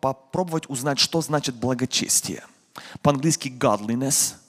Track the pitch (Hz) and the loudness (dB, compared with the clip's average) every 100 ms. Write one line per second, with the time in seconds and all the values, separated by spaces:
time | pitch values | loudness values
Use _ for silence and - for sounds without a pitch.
0 | 131 135 _ - 185 160 - 135 135 139 | -2 -4 _ -4 -2 -2 -4 -4 -2 0
1 | - 165 156 151 131 120 123 127 127 - | 0 0 0 0 0 -2 -2 0 0 -2
2 | 107 - - - - _ _ - - - | 2 0 0 -10 -12 _ _ -18 -16 0
3 | 143 143 160 156 135 127 131 104 107 117 | 2 4 2 0 -2 0 2 2 0 -2
4 | 135 143 - - | 0 0 0 -4